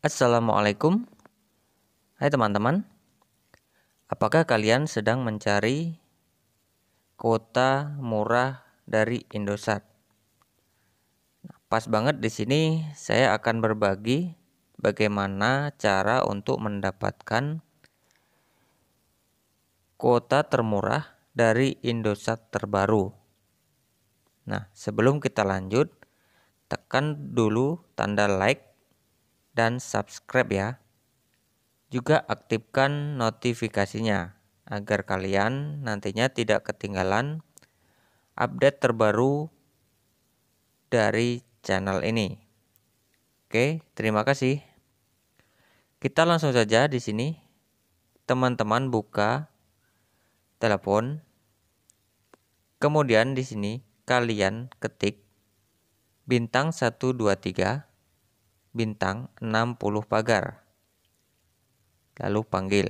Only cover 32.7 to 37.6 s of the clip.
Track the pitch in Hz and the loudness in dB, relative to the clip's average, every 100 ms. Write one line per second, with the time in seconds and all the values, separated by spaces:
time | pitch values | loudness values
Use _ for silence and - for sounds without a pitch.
32.7 | - 135 147 147 143 113 - 123 117 113 | 0 0 0 -6 -2 -2 -2 -4 -4 -4
33.7 | - 98 101 113 98 87 - _ _ - | -4 -4 -2 -2 -2 -4 -14 _ _ -12
34.7 | 104 101 104 - 95 95 98 104 135 147 | -10 -2 -4 -2 -4 -2 0 0 -2 -6
35.7 | 147 127 104 101 101 127 - 110 104 - | -8 -6 -6 -6 -2 -2 -2 0 0 -2
36.7 | - 101 95 92 101 139 156 - _ | -8 -6 -2 0 0 -2 -8 -12 _